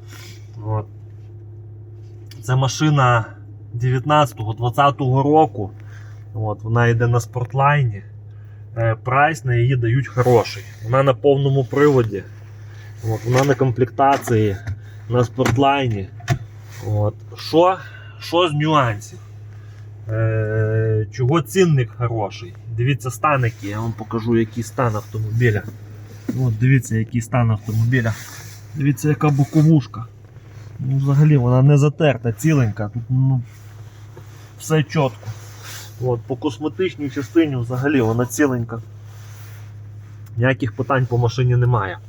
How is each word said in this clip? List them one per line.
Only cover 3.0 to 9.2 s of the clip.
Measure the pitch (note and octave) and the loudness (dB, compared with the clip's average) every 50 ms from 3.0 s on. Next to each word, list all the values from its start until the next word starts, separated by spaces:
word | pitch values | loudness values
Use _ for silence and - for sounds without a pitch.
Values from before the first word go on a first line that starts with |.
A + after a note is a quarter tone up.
| C3 B2 A#2+ A2+ G#2+ - - - - - - - - - - | 4 4 4 2 0 -2 -10 -18 -18 -18 -18 -18 -14 -12 -8
дев'ятнадцятого, | A#2 B2 B2+ B2+ C3 A#2 D3 D3+ D3+ D3 - - - A2 A2 A2 | -4 -2 0 0 0 2 4 4 4 4 2 0 -6 -6 -6 -4
двадцятого | A2 A#2+ B2 A2+ D3 C#3+ C#3+ C#3 - C#3 B2+ C3 C#3 C3+ | -4 -2 -2 2 2 2 2 2 0 0 0 2 2 4
року. | D3 D3+ D#3 D#3 C#3+ G2+ G#2 G2+ F#2 - - - - - - - - - - - - - | 4 6 4 4 4 0 -4 -8 -8 -10 -14 -18 -18 -18 -18 -18 -18 -18 -18 -16 -12 -8
От, | A2 A2 G#2+ G#2 - G#2+ | -6 -4 -4 -6 -6 -4
вона | A2+ A#2 A#2+ A#2 | 0 2 4 4
йде | A#2 A2+ A2+ B2 | 4 4 4 2
на | A#2 A#2+ A#2+ | 2 2 0
спортлайні. | - - - B2 A#2 - - C3 C3+ C#3+ D3 D3 C3 A2+ G2+ F#2+ - - - - - - - - - - - - - - - | 0 -2 -6 -6 -6 -4 0 2 2 4 4 4 2 0 -2 -4 -10 -16 -18 -20 -20 -20 -20 -20 -20 -20 -20 -20 -18 -10 -4
Е, | A2+ A2+ A2+ A2 A2 - | -2 0 0 0 -2 -2
прайс | B2 B2+ C#3 | 0 2 4